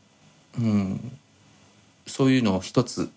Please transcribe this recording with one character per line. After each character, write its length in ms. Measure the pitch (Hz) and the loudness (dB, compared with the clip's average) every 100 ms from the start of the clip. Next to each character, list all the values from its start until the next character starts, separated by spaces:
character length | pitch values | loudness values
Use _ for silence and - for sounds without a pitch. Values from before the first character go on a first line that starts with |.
| _ _ _ _ _ - | _ _ _ _ _ -4
う 20 | |
ん、 560 | 113 104 95 101 123 - _ _ _ _ _ _ _ _ - | 0 2 0 -4 -10 -16 _ _ _ _ _ _ _ _ -10
そ 200 | - 135 | 0 4
う 60 | |
い 80 | 131 | 4
う 40 | |
の 140 | 110 92 | 2 0
を 20 | |
一 240 | - - | 0 -2
つ 260 | 120 - 85 | -2 -4 -8